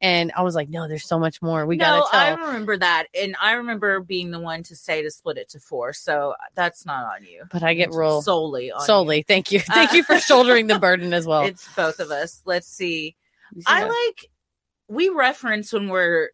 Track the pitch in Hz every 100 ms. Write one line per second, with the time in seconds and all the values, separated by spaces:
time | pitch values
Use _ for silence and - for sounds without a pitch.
0 | 190 175 170 - 180 165 147 165 156 156
1 | - 165 160 - 165 160 151 165 330 294
2 | 294 - 285 320 311 233 214 190 180 165
3 | - 180 196 185 208 240 233 214 202 190
4 | 180 180 175 170 165 160 165 165 - 156
5 | 151 - 170 131 - 147 - 131 123 -
6 | - 147 139 - - 180 175 - 156 135
7 | 113 95 92 85 180 180 165 170 170 160
8 | 156 151 175 170 156 131 127 120 147 202
9 | 156 151 - 190 - 190 - 220 - 339
10 | - 349 - 254 247 240 220 208 185 180
11 | 175 175 165 156 143 180 - - 160 160
12 | 151 143 170 - 185 180 - - 175 160
13 | 156 - _ _ - 170 214 349 440 480
14 | 466 - - _ _ _ _ _ - 240
15 | 381 320 254 - 247 214 208 196 196 185
16 | 175 165 156